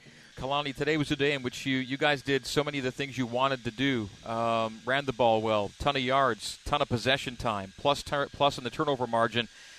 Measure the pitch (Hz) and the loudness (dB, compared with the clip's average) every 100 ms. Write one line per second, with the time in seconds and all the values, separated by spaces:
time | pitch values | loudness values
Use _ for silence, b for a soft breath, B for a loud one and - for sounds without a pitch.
0 | B B B - 131 143 147 135 143 156 | B B B -10 -2 -2 -2 -2 0 2
1 | 143 147 139 143 123 - 139 131 123 135 | 2 2 2 0 -2 -4 -2 -2 -2 0
2 | 147 143 135 139 127 - 147 143 127 - | 0 0 2 0 0 -2 0 0 -4 -4
3 | 139 127 123 120 135 135 117 110 139 127 | -6 -4 -2 0 0 0 -4 -2 0 0
4 | 104 - - 113 117 113 113 110 120 135 | -2 -8 -6 -2 0 2 0 -4 -2 -2
5 | 139 117 120 110 110 107 101 - 143 139 | -2 2 4 4 2 2 0 -2 -2 0
6 | 123 135 135 107 - - - 147 139 120 | 2 2 2 0 -6 -10 -2 0 0 0
7 | 107 135 - 120 120 104 98 - 143 143 | 2 0 0 -6 -2 -2 -6 -2 2 2
8 | - 147 143 - 143 139 123 - 151 135 | 0 -4 -2 2 2 2 -6 -2 0 0
9 | 120 117 117 113 113 B B | 2 2 2 2 -4 B B